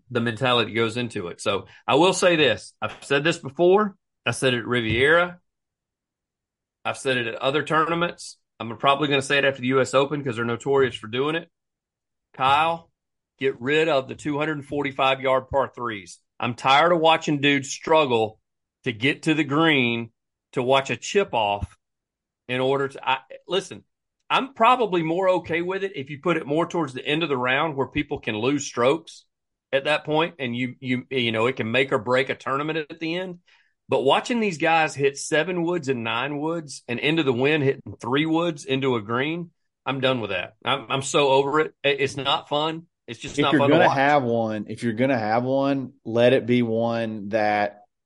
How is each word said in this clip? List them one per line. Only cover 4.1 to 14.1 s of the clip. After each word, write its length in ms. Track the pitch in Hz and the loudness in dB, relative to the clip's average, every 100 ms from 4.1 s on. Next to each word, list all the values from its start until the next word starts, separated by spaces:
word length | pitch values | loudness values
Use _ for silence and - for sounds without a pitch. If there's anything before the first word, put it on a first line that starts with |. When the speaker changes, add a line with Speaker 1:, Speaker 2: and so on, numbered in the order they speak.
| _ - | _ -6
Speaker 1:
I 60 | |
said 220 | 120 131 | 0 0
it 60 | 123 | 0
at 80 | 107 | 0
Riviera. 720 | 120 110 113 139 165 180 175 _ _ _ _ _ _ _ _ _ _ _ _ _ _ | 0 2 2 4 4 2 -6 _ _ _ _ _ _ _ _ _ _ _ _ _ _
I've 140 | 113 113 | -8 -4
said 200 | 135 127 | -2 -2
it 100 | 117 | -2
at 80 | - | -2
other 280 | 131 147 | -2 -2
tournaments. 720 | 143 156 156 170 175 - - - _ _ | 0 0 2 0 -2 -6 -18 -20 _ _
I'm 160 | 113 110 | -12 0
probably 300 | 139 139 147 | 2 2 2
gonna 140 | 139 | 0
say 160 | 139 143 | 2 2
it 80 | 139 | 2
after 160 | 135 | 0
the 60 | 123 | 0
U 140 | 131 | 2
S 120 | 123 | 4
Open 300 | 135 143 151 | 2 2 -2
'cause 120 | 139 113 | -6 -4
they're 100 | 120 | -4
notorious 500 | 117 139 139 127 - | -4 0 2 2 -2
for 120 | 110 | -8
doing 280 | 123 143 160 | -4 -2 -4
it. 140 | - _ _ _ _ _ _ _ _ | -8 _ _ _ _ _ _ _ _
Kyle, 560 | - 135 143 165 170 - _ _ _ _ _ | -2 2 4 2 -2 -10 _ _ _ _ _
get 200 | 135 117 | -2 -2
rid 280 | 123 151 165 | 0 2 4
of 180 | 139 | 2
the 80 | 123 | -2